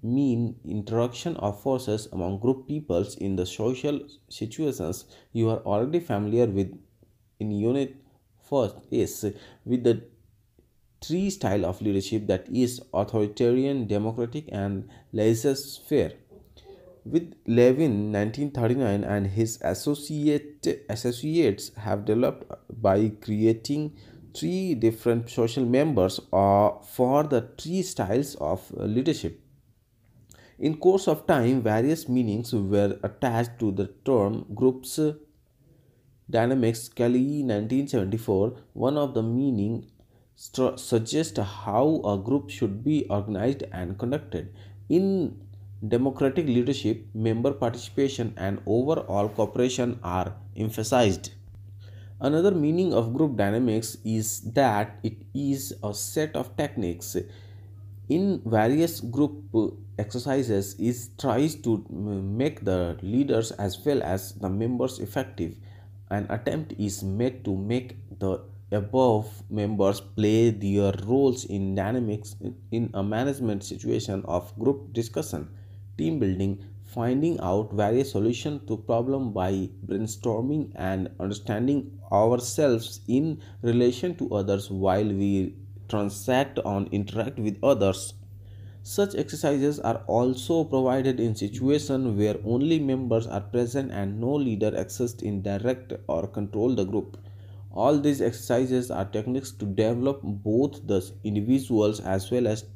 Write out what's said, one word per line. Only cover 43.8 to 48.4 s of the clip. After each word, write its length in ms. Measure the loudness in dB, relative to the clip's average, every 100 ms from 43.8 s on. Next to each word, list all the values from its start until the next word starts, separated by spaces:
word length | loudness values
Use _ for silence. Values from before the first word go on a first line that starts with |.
| -6 -4
conducted. 560 | -2 -4 -4 -8 -8 -14 -20 -20 2
In 480 | 4 4 2 0 -4 -16 -18 -16 -10 0
democratic 580 | 2 2 2 2 2 2
leadership, 640 | 2 2 0 0 -2 -4 -2
member 380 | 0 2 0
participation 840 | 0 -2 -2 -6 0 0 0 -6
and 240 | -2